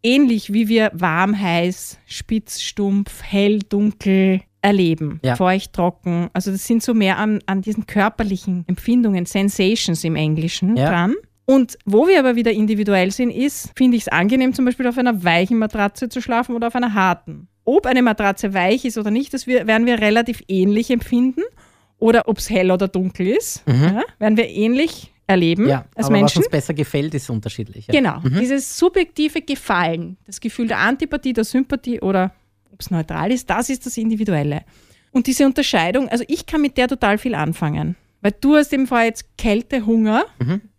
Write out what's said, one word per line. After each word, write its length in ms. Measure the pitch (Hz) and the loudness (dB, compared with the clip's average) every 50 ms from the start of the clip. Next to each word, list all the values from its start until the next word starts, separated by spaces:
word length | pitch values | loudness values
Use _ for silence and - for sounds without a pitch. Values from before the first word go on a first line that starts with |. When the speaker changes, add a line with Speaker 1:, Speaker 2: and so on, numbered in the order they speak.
| - | 2
Speaker 1:
ähnlich, 480 | 233 254 277 294 247 233 208 - - 202 | 2 4 4 4 4 2 0 -2 -2 0
wie 140 | 220 226 | 0 2
wir 240 | 208 226 226 220 208 - | 2 4 2 2 2 0
warm, 460 | 160 175 170 156 170 185 202 214 196 | 0 0 0 2 2 2 2 0 0
heiß, 600 | 202 180 170 170 175 180 180 - - - - _ _ | 0 0 0 2 0 0 -2 -6 -12 -16 -18 _ _
spitz, 560 | _ - - - - 226 220 - - - - | _ -14 -14 -8 -4 -4 -4 -4 -8 -12 -10
stumpf, 600 | - - - - 202 196 196 202 202 - - - - | -10 -10 -4 -2 -2 0 0 0 -2 -4 -10 -16 -10
hell, 360 | - - 196 202 208 214 214 | -4 0 2 2 2 2 0
dunkel 800 | 196 _ 208 202 208 214 - _ - 202 190 190 190 190 185 185 - _ _ _ - | -2 _ -2 0 0 0 -2 _ 0 2 4 4 4 4 2 0 -2 _ _ _ 0
erleben. 560 | 202 208 196 180 165 160 160 156 147 - 160 - | 2 4 4 2 2 0 -2 -4 -8 -8 -4 -2
Speaker 2:
Ja. 120 | 131 123 | -2 0
Speaker 1:
Feucht, 380 | - 185 180 185 190 - - - | 2 2 2 2 0 -4 -6 -4
trocken. 560 | - 175 175 175 _ _ 180 170 170 175 - _ | 0 0 0 -2 _ _ -4 -2 -2 -2 -2 _
Also 180 | 180 190 208 | -4 -4 -4
das 140 | 190 190 - | -6 -6 -2
sind 160 | - 233 226 - | 0 0 0 0
so 100 | - 240 | 0 0
mehr 240 | 220 202 190 185 | 2 2 2 2
an, 220 | - 214 214 214 202 - | 0 0 -2 -2 -2 -2
an 140 | - 196 196 | -4 -4 -4
diesen 260 | 185 220 208 220 214 | -2 -4 -6 -6 -6
körperlichen 760 | - - 208 202 220 - - 226 202 196 185 - 196 180 180 165 | -4 0 0 0 0 0 -2 -4 -4 -4 -4 -4 -4 -4 -4 -4
Empfindungen, 580 | - 180 - - - 240 247 233 214 196 180 180 | -4 -6 -4 0 0 2 2 2 2 0 -2 -2
Sensations 760 | - - 196 196 202 196 - 190 185 226 233 - - 165 160 - | -2 -2 0 0 0 2 2 2 2 2 0 0 -2 -2 -2 -2
im 120 | 160 160 | -2 -2
Englischen 640 | 151 156 151 156 156 156 175 - - 185 185 226 | 0 0 0 0 0 -2 -4 -4 -2 0 0 2
Speaker 2:
Ja. 120 | 240 135 156 | 2 2 2
Speaker 1:
dran. 260 | 180 170 170 196 277 415 - _ _ _ _ | 2 2 2 0 0 -2 -6 _ _ _ _
Und 320 | - 269 269 254 - - _ _ | 2 4 4 4 0 -4 _ _
wo 220 | 202 196 214 294 | 2 4 4 6
wir 120 | 359 381 320 | 6 6 6
aber 160 | 269 262 240 | 4 4 2
wieder 160 | 233 226 226 | 2 0 0
individuell 580 | 214 214 214 214 220 208 214 202 202 190 180 196 | 2 2 2 0 2 0 2 2 2 2 2 0
sind, 200 | 196 - 247 240 | 0 -2 -2 -2
ist, 400 | - - 254 285 - - - - - | 0 -2 -2 -2 -4 -6 -14 -14 -2
finde 220 | - 262 254 240 | 2 2 4 4
ich's 100 | 226 - | 2 0
angenehm, 460 | - - 160 180 208 254 262 254 254 254 | 0 0 2 2 2 2 2 2 0 0
zum 120 | - 262 | 0 0
Beispiel 200 | 247 247 - 262 | 0 0 0 -2
auf 100 | 240 240 269 | -2 0 0
einer 240 | 247 247 233 196 175 | 0 0 0 2 2
weichen 340 | 175 165 170 185 185 240 | 2 2 2 2 2 0
Matratze 520 | 220 220 214 - 220 202 202 _ - 262 226 | 0 -2 -2 -2 -2 -2 -2 _ -6 -10 -8
zu 120 | - 254 | -6 -8
schlafen 340 | 226 - 240 226 247 - 240 | -4 -2 -2 -2 -2 -2 -4
oder 120 | 233 233 | -4 -4
auf 80 | 233 233 | -4 -2
einer 180 | 247 247 240 202 | -2 -2 -2 0
harten. 540 | 208 190 185 180 - _ - 156 147 165 _ _ _ _ | 2 2 2 0 -2 _ -18 -16 -16 -18 _ _ _ _
Ob 220 | - 262 392 - | 2 2 2 2
eine 160 | - 254 254 247 | 2 2 4 4
Matratze 500 | 240 214 226 208 196 196 - - 196 196 | 2 2 2 0 0 0 0 -4 -2 0
weich 320 | 190 175 185 220 262 - | 0 2 2 2 0 -2
ist 120 | 247 214 226 | -6 -6 -4
oder 100 | 208 208 | -4 -2
nicht, 220 | 208 247 285 - - | -2 -2 -2 -4 -6
das 140 | 262 - | -8 -4
wir, 180 | 247 254 247 233 | 0 0 0 2
werden 220 | 214 220 220 233 | 2 2 2 2
wir 120 | 247 240 220 | 2 2 2
relativ 440 | 214 208 214 233 233 240 226 - - | 2 2 2 2 0 0 -6 -8 -6
ähnlich 440 | - 190 190 190 202 202 214 233 - | -4 0 2 2 2 2 0 0 0
empfinden. 500 | 254 240 - - 254 240 247 262 254 311 381 480 _ - _ _ _ _ _ _ _ | -2 -4 -2 -2 0 0 0 0 0 -4 -6 -8 _ -20 _ _ _ _ _ _ _
Oder 300 | _ 220 226 226 233 - | _ 2 4 4 4 2
ob's 220 | - 214 - - - | 0 -4 -4 -4 -2
hell 220 | 214 185 185 185 | 0 2 2 2
oder 160 | 180 180 196 | 2 0 0
dunkel 400 | 190 - 185 185 185 - - 185 | -2 -2 -4 -4 -4 -4 -4 -2
ist, 400 | 185 247 415 - - - - _ | 0 0 -2 -2 -4 -12 -8 _
Speaker 2:
Mhm. 160 | - 120 127 147 | 0 2 4 4
Speaker 1:
ja, 200 | 180 190 226 359 - _ _ | 2 2 0 -4 -6 _ _
werden 180 | 214 214 220 | 0 2 2
wir 100 | 214 226 - | 2 0 -2
ähnlich 600 | - 190 208 226 240 269 320 311 - - - - _ _ _ | -2 -2 0 2 2 2 0 -2 -4 -10 -20 -20 _ _ _
erleben 400 | - 190 185 175 165 170 196 214 269 | 2 2 4 4 2 2 2 2 2
Speaker 2:
Ja, 160 | 139 127 - - _ | 2 0 -2 -8 _
Speaker 1:
als 120 | - 220 | -4 0
Speaker 2:
aber 60 | - 110 | 2 4
Speaker 1:
Menschen. 200 | 202 202 - - 170 | 4 4 4 4 2
Speaker 2:
was 60 | 392 | 0
uns 40 | 494 | 2
besser 240 | - 147 - - 160 | 0 -2 -2 -2 -4
gefällt, 400 | 143 147 - - 143 143 156 151 | -4 -4 -2 -2 -4 -4 -2 -4
ist 160 | 139 - - | -6 -6 -4
unterschiedlich, 580 | 123 110 104 104 - - 110 - 98 - 110 | -6 -6 -6 -8 -10 -10 -12 -12 -12 -20 -6
ja. 60 | - - | 0 0
Speaker 1:
Genau, 260 | 285 262 185 - - | 2 2 0 -2 -2
Speaker 2:
Mhm. 180 | 170 131 131 190 | -2 -2 0 0
Speaker 1:
dieses 380 | 247 247 277 277 262 - - | 0 0 -2 -2 -4 -6 -2
subjektive 640 | - 339 359 359 381 349 - _ - 302 302 - 330 | 0 0 2 2 0 -2 -2 _ -4 -4 -2 -2 -6
Gefallen, 760 | 311 - 277 - - - 202 175 175 165 165 165 170 170 185 _ _ | -6 -6 -8 -8 -4 -2 0 0 0 0 -2 -4 -6 -10 -12 _ _
das 140 | - 196 - | -20 -18 -10
Gefühl 280 | - 226 - - 240 | -10 -8 -4 -4 -4
der 120 | 220 220 98 | -2 0 0
Antipathie, 540 | 156 214 277 269 320 - - 285 - 262 240 | 0 0 0 0 -4 -6 -6 -4 -4 -2 -2
der 100 | 226 220 | -2 -2
Sympathie 560 | - - 254 269 _ 285 247 _ 247 240 - | 0 0 -2 0 _ -4 -6 _ -6 -6 -4
oder 320 | - 190 196 190 185 185 - _ _ _ _ _ _ _ | -2 0 0 0 0 -2 -4 _ _ _ _ _ _ _
ob's 180 | - _ - - | -20 _ -8 -4
neutral 420 | 185 165 156 160 165 160 151 202 | -4 -4 -4 -4 -6 -4 -2 -2
ist, 180 | 254 247 - - | -2 -4 -2 -2
das 180 | 175 214 247 - | -2 -2 -2 -4
ist 160 | 269 247 - | -6 -8 -8
das 120 | 254 - | -10 -8
Individuelle. 640 | 233 220 226 226 208 220 208 180 151 143 147 143 151 - _ _ _ _ _ _ _ _ _ | -4 -2 -2 -2 -2 -2 -2 0 0 0 -2 -4 -6 -10 _ _ _ _ _ _ _ _ _
Und 160 | _ 262 240 | _ -2 0
diese 180 | 269 254 - 277 | 0 2 2 2
Unterscheidung, 640 | 269 254 - 277 - - 185 160 175 196 269 269 - | 2 2 0 -2 0 0 0 0 2 0 0 0 0
also 140 | - 240 - | -2 -4 -2
ich 200 | - 302 349 - | -4 -6 -6 -6
kann 140 | - - 311 | -4 -2 -2
mit 140 | 294 277 - | -2 0 0
der 100 | - 247 | 0 0
total 300 | 247 277 - - 202 202 208 | 0 0 0 0 0 0 0
viel 160 | - 254 220 | -2 -4 -4
anfangen. 600 | 151 151 156 165 - 156 151 147 151 156 160 180 _ _ _ _ _ | -2 -4 -4 -4 -4 -4 -4 -2 -2 -4 -4 -6 _ _ _ _ _
Weil 120 | - 208 208 - | -4 -4 -2 0
du 140 | - 269 302 | 2 4 4
hast 180 | 302 294 294 302 | 4 4 2 0
eben 140 | 269 269 | -2 0
vorher 180 | 240 262 233 226 | 0 2 0 0
jetzt 300 | 226 226 - - _ _ | 0 -2 -6 -16 _ _
Kälte, 480 | - - 233 202 226 233 _ 285 247 208 | -4 -2 0 0 0 -2 _ -4 -4 0
Hunger. 380 | 214 226 226 220 214 214 254 403 466 _ - 123 | 0 2 2 2 2 2 0 0 -2 _ -6 -4
Speaker 2:
Mhm. 180 | 123 175 208 208 214 _ | -2 -2 -4 -6 -12 _